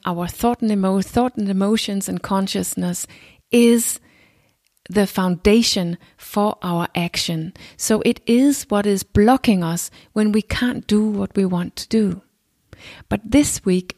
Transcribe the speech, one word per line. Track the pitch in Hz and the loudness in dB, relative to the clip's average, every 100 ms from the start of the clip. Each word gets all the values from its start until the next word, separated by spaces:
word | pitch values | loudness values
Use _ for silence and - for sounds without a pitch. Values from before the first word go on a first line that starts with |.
| - | -6
our | 175 175 | -6 -6
thought | - 233 240 | -2 -2 0
and | 220 | 0
emo-, | 208 190 190 | 0 0 0
thought | 190 - 247 - | -2 0 -2 -2
and | 202 | -4
emotions | 190 196 220 - 196 196 | 0 0 0 -2 -6 -6
and | 185 | -6
consciousness | - 196 190 202 185 - 180 180 - - - _ _ | -4 -2 -2 -4 -6 -4 -4 -6 -10 -16 -20 _ _
is | 240 233 233 226 - _ _ _ _ _ _ _ _ - | 4 6 4 0 -8 _ _ _ _ _ _ _ _ -6
the | 196 196 | -2 0
foundation | - 185 175 - 220 233 - 175 170 _ _ | 0 -2 0 4 4 4 0 -4 -6 _ _
for | - - 208 - | -8 -2 -2 -2
our | 180 170 170 - | -4 -4 -4 -4
action. | 170 - - 165 165 - - - | -4 -4 -4 -6 -8 -12 -20 -8
So | - 220 - | -2 0 0
it | 240 - | -2 2
is | 233 277 277 - | 2 4 2 -2
what | 208 202 | -2 0
is | 196 | -2
blocking | - - 214 262 - 196 | 0 4 4 4 4 2
us | 170 170 - - _ | 0 -4 -6 -14 _
when | - 214 | -2 0
we | 214 | 0
can't | 208 - 247 247 - | -2 -2 -2 -4 0
do | 208 214 | 0 2
what | 202 190 - | -2 -4 -2
we | 190 | 0
want | 175 180 - | 0 -4 -8
to | - | -2
do. | 226 208 180 - _ _ _ _ - - - - | 0 0 -2 -10 _ _ _ _ -20 -20 -18 -6
But | 202 | -6
this | - 269 294 - | 0 2 2 0
week, | - 185 185 | -2 -2 -2